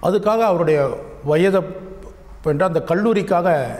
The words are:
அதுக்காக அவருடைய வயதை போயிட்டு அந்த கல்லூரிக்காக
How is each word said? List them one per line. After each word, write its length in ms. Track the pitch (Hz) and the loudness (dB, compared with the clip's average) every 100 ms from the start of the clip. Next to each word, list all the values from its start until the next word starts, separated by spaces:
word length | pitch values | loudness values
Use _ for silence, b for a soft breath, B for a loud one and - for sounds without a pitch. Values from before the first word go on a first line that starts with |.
அதுக்காக 420 | 170 202 208 226 226 | 2 0 2 2 2
அவருடைய 500 | 175 160 151 135 117 - - | 2 2 2 2 -4 -12 -12
வயதை 380 | 143 151 190 190 - - - - - - - - | -2 2 4 2 -2 -10 -16 -18 -18 -20 -20 -8
போயிட்டு 240 | - 147 185 | -4 0 0
அந்த 180 | 160 - | 0 0
கல்லூரிக்காக 880 | 170 220 214 180 180 180 156 123 117 | 0 2 0 2 0 2 0 0 -8